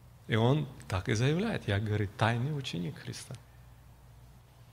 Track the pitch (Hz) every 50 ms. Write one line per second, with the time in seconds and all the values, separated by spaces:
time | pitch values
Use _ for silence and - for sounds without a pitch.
0 | - - - - - - 117 110 110 123 143 151 143 - - - - - - 92
1 | - 127 117 104 123 139 156 175 214 233 190 - - - 101 101 107 104 107 104
2 | 104 95 - - 107 110 117 117 123 147 156 143 127 - - 170 175 156 - -
3 | - 117 110 - - - 131 - - - - - - - - - - - - -
4 | - - - - - - - - - - - - - -